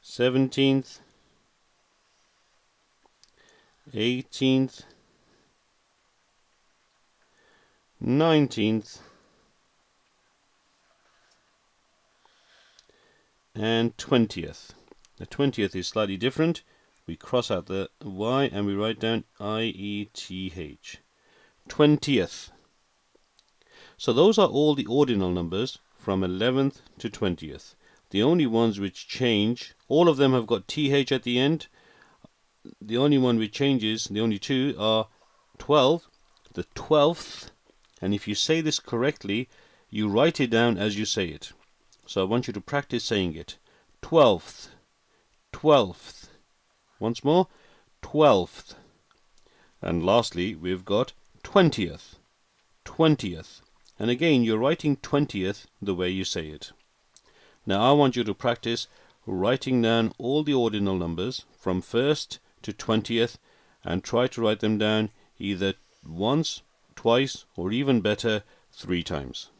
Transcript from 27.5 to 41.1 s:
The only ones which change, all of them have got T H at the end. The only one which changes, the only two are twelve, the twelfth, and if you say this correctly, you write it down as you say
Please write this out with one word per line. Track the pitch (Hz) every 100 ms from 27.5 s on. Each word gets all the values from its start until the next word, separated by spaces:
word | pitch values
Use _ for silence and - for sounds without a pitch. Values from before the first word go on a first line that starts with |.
| 67 - _ _ _ _
The | 98
only | 120 175 135
ones | 113 117 101
which | 98 - -
change, | - 127 107 104 120 - _ _
all | 143 170
of | 135
them | 139
have | 127 113
got | 113 -
T | - 143
H | 143 131
at | 131
the | 120 120
end. | 139 160 - _ _ _ _ _ - _ _ _ - -
The | 104 117
only | 143 139
one | 127 117
which | 110
changes, | - 139 135 107 110 -
the | 104
only | 113 101
two | - 131 135 -
are | 107 110 110 _ _ _ _ _
twelve, | - 147 131 165 _ _ _ _ _
the | - 87
twelfth, | - - 151 143 170 - - - _ _ _ _ _
and | 92
if | 101 -
you |
say | 101 - 160
this | 156 147
correctly, | - 117 131 - 101 104 127 _ _ _ _
you | 107 107
write | 101 151 -
it | 127
down | 113 120 98
as | 107 101
you |
say | 107